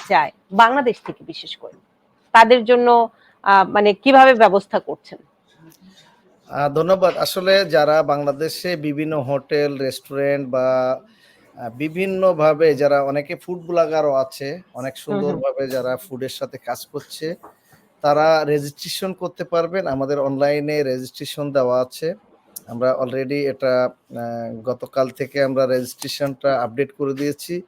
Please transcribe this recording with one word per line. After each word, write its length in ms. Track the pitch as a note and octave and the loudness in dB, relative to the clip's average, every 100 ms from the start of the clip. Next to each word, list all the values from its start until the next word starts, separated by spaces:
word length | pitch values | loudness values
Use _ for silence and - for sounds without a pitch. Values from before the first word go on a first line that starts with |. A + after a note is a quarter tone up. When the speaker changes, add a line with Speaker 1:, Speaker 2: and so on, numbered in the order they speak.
| - | 0
Speaker 1:
চায়, 220 | F3 C#3+ - _ | 0 0 -6 _
বাংলাদেশ 440 | F#3+ A3+ C#4 B3 - - | 2 4 4 0 -2 -8
থেকে 180 | - | -16
বিশেষ 340 | - - D#3 - | -16 -18 -18 -16
করে, 160 | - - _ _ _ _ _ | -18 -20 _ _ _ _ _
তাদের 340 | A3+ A3+ B3 A3 | 6 8 6 6
জন্য, 440 | B3 A#3+ A#3 A3+ _ _ _ | 4 6 6 4 _ _ _
আহ, 260 | G3 G3 F#3 | 2 4 4
মানে 240 | G#3 G#3 | 4 4
কিভাবে 400 | G3 C#4 C4+ C4 | 4 6 8 10
ব্যবস্থা 460 | A#3 G#3+ G3 - G3 | 8 6 6 0 -4
করছেন? 380 | - D3 - D#3 _ _ _ _ E3 _ F#3 _ _ _ _ _ - | -6 -10 -14 -20 _ _ _ _ -20 _ -20 _ _ _ _ _ -12
Speaker 2:
আহ, 260 | C3+ C#3+ | -4 -2
ধন্যবাদ। 440 | D3 E3 F#3 F3+ - | 0 0 2 2 0
আসলে 480 | - F#3+ F#3 G3 F3+ | -4 -2 2 2 4
যারা 380 | D#3 D3 D#3 | 2 4 4
বাংলাদেশে 720 | D3 C#3+ C#3+ C3+ D#3+ - F3+ E3+ | 2 0 -2 -2 -6 -6 -6 -4
বিভিন্ন 460 | D3+ C#3+ D#3 D#3 | -4 -4 -4 -4
হোটেল, 560 | B2+ C#3 - D3+ D3 C3+ | -4 -6 -2 -2 -2 -2
রেস্টুরেন্ট 720 | C3+ B2+ - C#3 C#3 C#3 C3 | -6 -8 -10 -4 -2 -2 -2
বা, 520 | B2+ B2+ C3 B2+ C3 - _ _ _ _ - | -2 0 0 0 -4 -8 _ _ _ _ -16
আহ, 140 | A#2+ | -14
বিভিন্নভাবে 1040 | A#2+ D#3 E3 F#3+ F#3+ F#3+ E3 D#3 D3+ D#3+ C#3 | -8 -8 -4 -4 0 0 2 2 4 2 4
যারা, 280 | C#3+ C#3+ | 2 2
অনেকে 320 | C#3 C#3+ C#3+ E3+ | 0 -4 -6 -10
ফুড 240 | - F3+ | -10 -10
ব্লগারও 540 | E3 E3+ D#3+ D#3 D3 | -2 0 2 2 0
আছে, 480 | C3+ C3 - C#3 F3 - | 0 -2 -6 -10 -12 -14
অনেক 200 | B2 C3 | -12 -10
Speaker 1:
হুম, 220 | - - C#3 | -10 -6 -4
হুম। 80 | |
Speaker 2:
সুন্দরভাবে 440 | C#3+ C#3 C3+ C3 C3+ | -2 -2 -4 -4 -4
যারা 300 | B2+ B2+ B2+ | -4 -4 -6
ফুডের 320 | - B2+ C3 | -8 -10 -10
সাথে 280 | - C3 C3 | -8 -12 -10
কাজ 280 | - B2 - | -10 -12 -10
করছে, 500 | C#3+ - - D#3 F3+ - _ _ _ _ _ | -14 -14 -12 -10 -12 -16 _ _ _ _ _
তারা 420 | D3 D3 D#3 D#3 D3 | 0 2 4 2 2
রেজিস্ট্রেশন 680 | D3+ C#3+ - - - F#3+ | -2 -4 -10 -12 -8 -8
করতে 300 | F3+ F3 - | -8 -10 -10
পারবেন। 440 | F3 E3+ E3 F#3+ F3 | -4 -4 -2 -4 -4
আমাদের 320 | C3+ C3+ C#3+ | -4 -2 -2
অনলাইনে 640 | C#3 C3+ C#3+ D3 D3 D3+ | -2 0 0 0 -2 -2
রেজিস্ট্রেশন 680 | C3+ B2+ B2+ - C#3+ - C#3+ | -2 -4 -8 -14 -12 -10 -4
দেওয়া 300 | C#3 B2 B2+ | -2 0 0
আছে। 320 | B2+ - D#3+ G3+ _ _ _ - - | -2 -6 -10 -10 _ _ _ -20 -14
আমরা 300 | A#2 B2+ B2+ | -4 -2 -2
already 480 | B2+ C3 C3 C#3+ C#3 | -4 -6 -6 -4 -4
এটা, 400 | C3 C3 B2+ B2 - _ | -4 -2 0 -2 -6 _
আহ, 500 | B2 A#2 A#2 A#2 A2+ | -12 -10 -10 -10 -10
গতকাল 480 | A#2 B2+ B2+ C#3 C3 | -8 -8 -6 -4 -4
থেকে 340 | - C3 C#3+ | -6 -6 -2
আমরা 240 | C3+ C3 C3 | -2 0 0
রেজিস্ট্রেশনটা 920 | B2+ B2 - C#3 - C#3+ C3 C#3 C3 | -2 -4 -10 -12 -6 -6 -4 -2 -2
আপডেট 300 | A#2+ A#2+ C#3 | -2 -4 -6
করে 220 | - C#3 | -6 -6
দিয়েছি। 480 | C3+ D3 C#3+ - F3 | -4 -6 -6 -10 -12